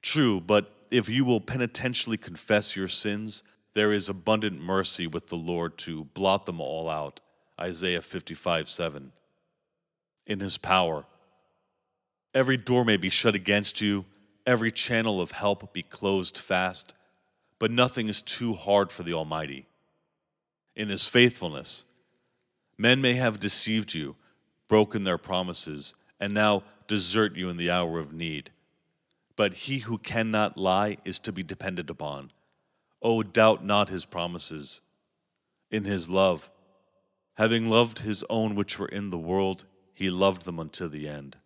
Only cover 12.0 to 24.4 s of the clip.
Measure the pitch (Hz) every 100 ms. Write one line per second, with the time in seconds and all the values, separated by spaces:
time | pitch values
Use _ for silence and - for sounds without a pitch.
12 | _ _ _ 131 131 131 107 123 117 104
13 | 90 - 113 104 92 101 101 - 107 101
14 | 95 _ _ _ - 123 113 - - 117
15 | 113 98 87 - 104 101 98 90 - -
16 | 101 98 90 - - 92 92 90 - -
17 | _ _ _ _ _ _ 110 120 123 123
18 | 110 101 - - 120 104 - 101 95 -
19 | 85 82 78 78 78 67 - _ _ _
20 | _ _ _ _ _ _ _ - 104 98
21 | - 123 123 - 87 73 64 - - _
22 | _ _ _ _ _ _ _ _ 110 131
23 | 131 123 127 107 98 - - 110 104 80
24 | 71 - _ _